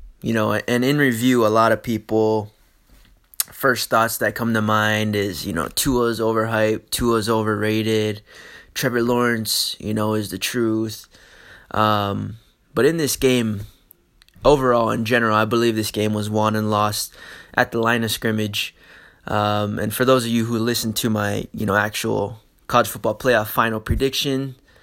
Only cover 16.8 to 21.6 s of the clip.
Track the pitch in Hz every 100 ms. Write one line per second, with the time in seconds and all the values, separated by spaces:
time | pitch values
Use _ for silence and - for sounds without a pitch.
16.8 | 104 104 - - - - - - 123 117
17.8 | 113 117 113 - 117 107 107 101 - -
18.8 | - - - _ - 107 104 104 104 104
19.8 | 110 107 127 131 117 117 113 117 113 117
20.8 | 113 110 120 107 101 104 - -